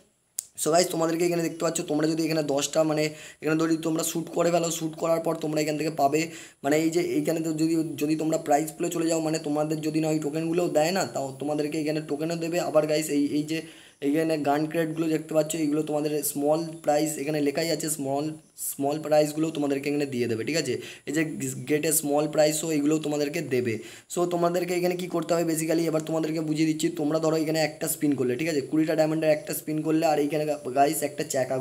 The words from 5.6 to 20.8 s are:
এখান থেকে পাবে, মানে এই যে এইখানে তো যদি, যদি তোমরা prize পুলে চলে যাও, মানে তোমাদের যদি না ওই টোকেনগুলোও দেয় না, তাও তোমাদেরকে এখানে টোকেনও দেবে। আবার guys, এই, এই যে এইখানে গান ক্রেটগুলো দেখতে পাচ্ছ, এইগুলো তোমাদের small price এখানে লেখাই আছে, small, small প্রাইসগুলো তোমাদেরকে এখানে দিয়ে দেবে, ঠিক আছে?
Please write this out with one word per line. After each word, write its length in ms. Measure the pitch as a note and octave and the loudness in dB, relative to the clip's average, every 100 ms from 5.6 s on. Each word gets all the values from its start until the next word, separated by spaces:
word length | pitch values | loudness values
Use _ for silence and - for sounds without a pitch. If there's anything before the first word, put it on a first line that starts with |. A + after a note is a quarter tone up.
এখান 120 | D3+ D3+ | 0 -2
থেকে 120 | D#3 D#3 | -2 2
পাবে, 200 | C#3 D3+ E3 - - - | 2 2 -2 -6 -18 -6
মানে 120 | C#3 D3+ | 0 2
এই 60 | D#3+ E3+ | 2 0
যে 60 | D3 B2+ | 0 0
এইখানে 220 | D3+ E3 E3 | 0 -2 -2
তো 40 | D#3 | 0
যদি, 140 | D#3+ E3 D#3 C#3 | 0 0 -2 -2
যদি 120 | D3 D#3 | -2 0
তোমরা 160 | D#3 D#3+ D#3 | 0 -2 2
prize 220 | D3 D#3 - | 0 0 -4
পুলে 120 | E3+ | -4
চলে 120 | E3+ E3 | -2 0
যাও, 100 | E3 D#3 | 0 0
মানে 120 | D#3+ D3+ | -2 -2
তোমাদের 320 | D3 D3+ D#3 D3+ | -2 0 -2 -2
যদি 120 | D#3 | 0
না 60 | D#3 | 0
ওই 40 | D#3 D3 | 0 -2
টোকেনগুলোও 420 | D#3 E3 E3+ E3+ D3 | -4 -2 0 2 2
দেয় 160 | D#3 F#3+ | 2 2
না, 60 | C#3 | -2
তাও 120 | C#3 C3+ C3+ | -4 -6 -6
তোমাদেরকে 360 | D3 D3+ D3+ D#3+ | -4 -2 -2 -2
এখানে 180 | D3+ D#3 D#3 | -2 -2 -2
টোকেনও 260 | C#3+ D#3+ E3+ | -4 -2 -4
দেবে। 140 | E3 E3+ D#3 | -2 -2 2
আবার 160 | D3+ D3+ | 4 4
guys, 160 | D#3 D#3 C#3+ | 2 0 0
এই, 80 | C#3+ C#3+ | 2 0
এই 60 | D3+ | -2
যে 80 | D#3+ D#3+ - - - C#3+ | -4 -6 -16 -20 -6 0
এইখানে 280 | D3+ D#3+ D#3 C#3+ | 2 2 0 2
গান 120 | D3 D#3 | 0 0
ক্রেটগুলো 360 | E3+ D#3+ D#3 E3 | 0 -2 0 0
দেখতে 180 | D#3 D#3 D#3 | 0 0 0
পাচ্ছ, 160 | D#3 E3 | 2 0
এইগুলো 160 | D3+ D3+ D3+ | 0 0 0
তোমাদের 220 | D3 D3+ D3+ C3+ | 0 0 -2 -2
small 300 | D3 C#3+ D#3 E3 D#3+ | 0 2 2 0 -6
price 260 | - D3+ D#3 D#3 | 0 2 2 -2
এখানে 160 | C#3 D#3 C#3+ | -2 0 0
লেখাই 220 | C#3 D#3+ | 0 0
আছে, 120 | D3+ D#3 D3+ | -2 -2 -4
small, 280 | C3+ C#3 D#3 D#3 - - - | -2 -2 -2 -8 -16 -12 -10
small 260 | - C#3 D#3 D3+ | -4 -2 -2 2
প্রাইসগুলো 400 | D3+ D3+ D3 D#3+ D#3 | 4 4 2 -2 0
তোমাদেরকে 300 | C#3+ C3+ C#3+ | 0 0 0
এখানে 160 | D3 C#3+ | -2 -2
দিয়ে 120 | B2 A#2 | 0 0
দেবে, 120 | A2+ A2+ | 0 -2
ঠিক 100 | D#3+ | -2
আছে? 120 | C#3+ A2+ | -2 -4